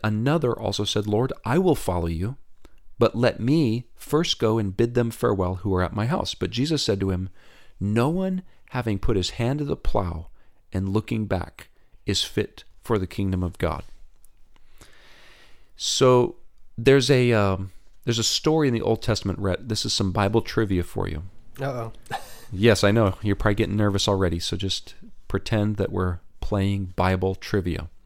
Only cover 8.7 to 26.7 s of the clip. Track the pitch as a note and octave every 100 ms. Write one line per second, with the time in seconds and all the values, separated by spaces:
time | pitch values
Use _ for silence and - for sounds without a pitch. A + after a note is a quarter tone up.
8.7 | B2+ A#2 G2 - G#2 F2 - A#2 D3 C#3+
9.7 | - - A2 F#2 E2 F2 - - - _
10.7 | F#2 G2 G2+ - A2+ G#2 F#2 F2 - -
11.7 | _ - - - G2+ - - G#2 - -
12.7 | - - A2 F#2 - G2 F#2 F2+ - E2+
13.7 | D2+ - - - - - - - - -
14.7 | - - - - - - - - - -
15.7 | - - - C3 B2 B2 - - - -
16.7 | - A#2 C#3 B2 C3 B2 A2+ G2+ F#2+ F#2+
17.7 | - - - - A2+ A2 - D#3+ D#3+ D3
18.7 | A#2 - A2 - G#2+ G2+ F#2+ G2 F2 A#2
19.7 | G#2+ - - G2 F#2+ G2+ A2+ - - A2
20.7 | F#2 E2+ - G1+ D2+ F#2 - - - C3+
21.7 | B2 A2+ - - - - - - F#2 A2+
22.7 | G2+ G2+ A2 G#2 - G#2 G2 G#2+ G#2 F#2+
23.7 | G#2 G#2 G2 - G2 F#2 E2+ - F2+ G2
24.7 | - - - - - - G2 - A2 G#2
25.7 | G2+ G2 F#2+ F2+ F2 - - - G#2 G2